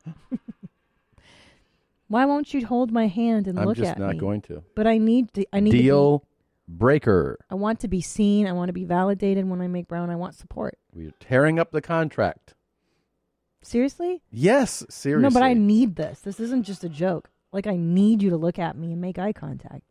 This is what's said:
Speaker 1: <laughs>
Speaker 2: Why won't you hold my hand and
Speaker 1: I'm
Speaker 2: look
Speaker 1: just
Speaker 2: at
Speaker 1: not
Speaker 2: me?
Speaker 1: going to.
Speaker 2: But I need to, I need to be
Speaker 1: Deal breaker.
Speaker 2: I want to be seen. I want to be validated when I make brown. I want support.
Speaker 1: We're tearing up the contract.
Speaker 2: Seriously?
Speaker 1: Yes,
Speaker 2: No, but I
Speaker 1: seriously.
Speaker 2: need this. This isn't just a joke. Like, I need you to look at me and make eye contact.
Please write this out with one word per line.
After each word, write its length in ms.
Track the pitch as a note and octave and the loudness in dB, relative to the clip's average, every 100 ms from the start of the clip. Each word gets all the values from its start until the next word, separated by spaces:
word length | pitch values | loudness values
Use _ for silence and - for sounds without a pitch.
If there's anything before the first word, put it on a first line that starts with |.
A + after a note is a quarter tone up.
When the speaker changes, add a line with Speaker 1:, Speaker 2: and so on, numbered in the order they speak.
Speaker 1:
<laughs> 40 | D#3+ - - B3+ - - F#3 _ _ _ _ _ _ _ _ _ _ _ _ _ - | -18 -18 -12 -12 -12 -20 -20 _ _ _ _ _ _ _ _ _ _ _ _ _ -4
Speaker 2:
Why 160 | G#3+ | 0
won't 280 | C#4 C#4+ D4+ | 2 0 -2
you 140 | C#4+ A3+ | -6 -2
hold 240 | A#3+ B3+ | -2 0
my 160 | A3+ A3 | 0 0
hand 400 | F3+ A#3 A3 F#3+ | 0 0 0 -2
and 100 | F3+ | -2
Speaker 1:
I'm 100 | - | -2
Speaker 2:
look 100 | A3 | 0
Speaker 1:
just 160 | F#2+ | -2
Speaker 2:
at 60 | - | -2
Speaker 1:
not 140 | G2 | -4
Speaker 2:
me? 40 | E2 | -2
Speaker 1:
going 220 | F#2+ G#2 | -2 -4
to. 220 | - D#2 - | -6 -14 -8
Speaker 2:
But 140 | - G#3+ | -2 2
I 100 | A3 | 4
need 340 | A3 A#3+ A#3 | 4 2 0
to, 120 | G3 F#3+ | -4 -4
I 80 | G3+ | 0
need 100 | G#3 | 4
to 60 | A#3 | 6
be 60 | |
Speaker 1:
Deal 420 | C3 C#3+ C#3+ C#3+ - _ _ _ - | 6 6 4 2 -2 _ _ _ -16
breaker. 720 | E2+ A#2+ D3 - F#2 C2+ - - | 0 2 4 4 4 2 -4 -10
Speaker 2:
I 60 | |
want 240 | F#3+ G#3 A3+ | -6 -4 -4
to 80 | F#3 | -4
be 120 | F3+ | -6
seen. 480 | - - G3+ G#3 G3+ | -4 0 2 2 0
I 40 | |
want 160 | F3+ F3+ | -2 -4
to 40 | |
be 120 | F3+ | -6
validated 640 | F3+ F3 F#3+ G3 G3 G3 F#3+ | -2 0 0 0 0 0 -2
when 120 | F3+ | -4
I 80 | F3+ | -6
make 180 | F3+ F3 | -6 -8
brown. 240 | E3+ F3 | -8 -6
I 60 | E3+ | -6
want 180 | F3+ | -10
support. 420 | - F3+ - - - _ | -14 -16 -10 -10 -10 _
Speaker 1:
We're 200 | E2 D#2+ - | -16 -16 -14
tearing 400 | - B2+ D3+ E3 | 0 4 4 2
up 100 | E3 | -2
the 100 | D#3 | -4
contract. 760 | - E3 D#3+ - G2 - _ _ _ _ _ _ _ _ _ _ _ _ | -4 -2 -2 -2 -2 -4 _ _ _ _ _ _ _ _ _ _ _ _
Speaker 2:
Seriously? 600 | - A#3 C4+ - F4 F#4 _ | -4 0 0 -2 -6 -6 _
Speaker 1:
Yes, 480 | A2 E3 C#4 A#3 - | 0 2 4 2 -4
Speaker 2:
No, 60 | - - C#3 D3+ C4+ | -14 -8 -2 2 4
but 100 | B3 | 4
I 120 | B3+ | 4
Speaker 1:
seriously. 20 | |
Speaker 2:
need 400 | A#3+ G#3 A3 B3 | 4 4 4 2
this. 260 | D#3+ D#3 - | -2 -10 -10
This 180 | G3+ G3 | -12 -10
isn't 240 | A#3 C4 | -4 -4
just 180 | G3 F#3+ | -4 -8
a 60 | F3 | -10
joke. 420 | C#3+ F#3 E3 - _ _ | -4 -2 -4 -8 _ _
Like, 160 | G3 G#3 | -8 -4
I 80 | F3+ | -2
need 460 | E3 F3+ G#3 A3+ | 0 4 4 4
you 80 | G3+ | 2
to 60 | E3+ | 0
look 220 | E3 F3 | -2 -4
at 180 | E3 C#3 | -6 -8
me 140 | E3 | -10
and 100 | E3+ | -8
make 160 | F3+ F3+ | -8 -6
eye 160 | G3 | -8
contact. 500 | - D3+ C#3 - - - | -8 -12 -14 -16 -20 -20